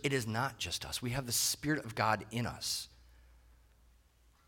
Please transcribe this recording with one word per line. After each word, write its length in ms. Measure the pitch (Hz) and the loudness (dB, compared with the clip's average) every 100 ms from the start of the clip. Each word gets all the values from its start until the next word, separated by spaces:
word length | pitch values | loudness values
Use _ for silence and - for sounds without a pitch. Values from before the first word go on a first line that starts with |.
it 100 | 143 | 2
is 140 | 135 110 | 2 0
not 320 | 110 135 - | 0 0 -2
just 280 | 87 - - | -4 -4 -4
us. 160 | - | -4
We 80 | 123 | -2
have 160 | 127 123 | -2 0
the 60 | |
Spirit 520 | 117 - - 147 151 | 2 2 2 0 0
of 100 | 113 | 0
God 300 | 110 107 107 - | 2 4 4 0
in 160 | 117 104 | -2 -2
us, 420 | - - - - - - - - - - - - _ - - _ _ _ _ | -2 -4 -4 -6 -14 -20 -20 -20 -20 -20 -20 -20 _ -20 -20 _ _ _ _